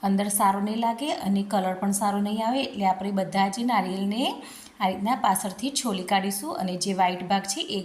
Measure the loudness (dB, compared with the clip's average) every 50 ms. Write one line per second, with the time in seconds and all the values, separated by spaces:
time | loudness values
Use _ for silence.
0 | 2 2 2 2 2 0 0 4 4 4 4 4 0 -2 -2 0 0 0 0 0
1 | -2 -4 -4 -2 0 2 2 2 2 2 0 0 0 0 -2 0 0 0 0 2
2 | 0 0 2 2 0 0 0 0 0 0 0 0 -2 -4 -4 0 2 2 2 2
3 | 0 -2 0 0 -2 0 2 2 2 2 2 -2 0 2 2 2 2 0 -2 -2
4 | -2 -2 0 0 0 -2 -2 -4 -12 -16 -18 -18 -20 -20 -8 -2 0 0 0 0
5 | 0 0 0 2 4 2 2 2 0 -4 -6 -4 -6 -4 -4 -2 -2 -2 -2 -2
6 | 0 2 2 2 2 2 -2 -2 -4 -6 -4 -4 -2 -4 -2 -2 -2 -2 2 2
7 | 2 2 2 -2 0 0 0 0 0 -2 -4 -4 -4 -4 -4 -6 -6